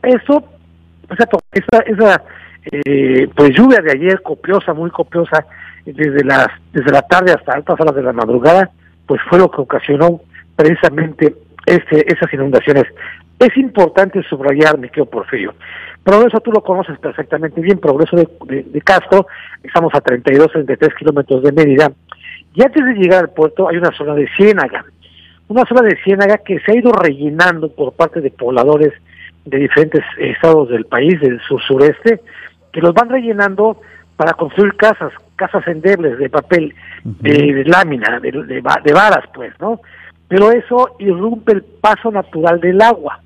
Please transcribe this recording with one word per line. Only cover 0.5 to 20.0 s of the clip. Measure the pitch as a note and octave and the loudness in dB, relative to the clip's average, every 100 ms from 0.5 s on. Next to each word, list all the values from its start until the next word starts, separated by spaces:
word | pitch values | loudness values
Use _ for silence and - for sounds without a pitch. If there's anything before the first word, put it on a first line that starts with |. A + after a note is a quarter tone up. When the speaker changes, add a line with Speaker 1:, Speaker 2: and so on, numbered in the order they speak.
| _ _ _ _ _ _ | _ _ _ _ _ _
Speaker 1:
esa | F3+ A#3 | -4 -2
to-, | E3+ - | -2 -4
esa, | G3 - A3+ A3+ | -6 0 0 0
esa, | G3+ G#3+ F3 - - - _ - | 2 2 2 -2 -20 -20 _ -14
eh, | C#3+ C#3 C#3 C3+ C3 C#3 | -10 -2 0 2 0 0
pues, | - D3 | 2 4
lluvia | C3 B3+ A#3+ | 6 4 4
de | D#3+ | 2
ayer | C3+ F3 F#3+ | -2 0 -2
copiosa, | - D3+ - F#3+ - | -4 -10 -2 -2 -2
muy | D#3 E3+ | -6 -6
copiosa, | - E3 E3+ E3+ D#3+ D#3 - - - | -6 -6 -4 -2 -2 -4 -18 -20 -20
desde | - C#3 D3+ C#3 | -18 -6 -2 -2
las, | C3+ C3+ A#2+ - _ | 0 0 0 -4 _
desde | - C3 | -4 0
la | C#3 | 0
tarde | - F3+ F#3 | 2 0 2
hasta | D#3+ - | 0 -2
altas | C3+ - E3 | -8 -4 -2
horas | D#3+ C3+ | 0 0
de | |
la | B2+ | -4
madrugada, | A#2+ A2 A#2+ C3+ F3+ F#3 _ _ _ _ | -4 -2 0 4 2 2 _ _ _ _
pues | C3+ - | -6 0
fue | F3 | 2
lo | F3+ | 2
que | - | 0
ocasionó | C3 C3+ - C#3+ E3+ E3+ _ - _ - | -6 -6 -2 0 0 -2 _ -20 _ 0
precisamente | D#3 E3+ E3+ C#3+ D#3+ D#3 D3+ - _ - | 0 2 0 0 -6 -2 -2 -2 _ -8
este, | - F3 - D3+ D3+ | 0 0 0 0 0
esas | E3+ E3+ | -2 -4
inundaciones. | C#3 C3+ B2+ - C#3 B2 - - - _ _ | -4 -2 -2 0 0 0 -6 -20 -20 _ _
Es | B3 - | 2 2
importante | C4 G#3 E3+ F#3 F#3+ F#3+ | -2 0 2 2 0 -2
subrayar, | - C#3+ C3+ C#3 D#3 D3+ | -8 -6 -4 2 2 0
mi | B2 | -6
querido | - C3+ | -6 -6
Porfirio, | A#2 G2 B2 F#2 - - - - - | -6 -8 -8 -8 -12 -20 -20 -20 -6
Progreso | - G3+ A#3 A3 | 2 4 4 0
tú | A#3 | -2
lo | G#3+ | -4
conoces | - F#3 F3 D3 | -2 -4 -4 -8
perfectamente | D3+ C3 D3 D3 D#3+ - | -10 -10 -8 -6 -6 -6
bien, | E3 F#3+ | -2 0
Progreso | D#3+ C3+ D#3+ F3 | 0 0 2 2
de, | E3 - - | 0 -4 -10
de, | C3+ | -10
de | - D3 | -8 -6
Castro, | - F#3 - F#3+ F#3+ - - - | 0 0 2 0 0 -10 -20 -20
estamos | - E3+ E3 | -6 -2 0
a | - | -2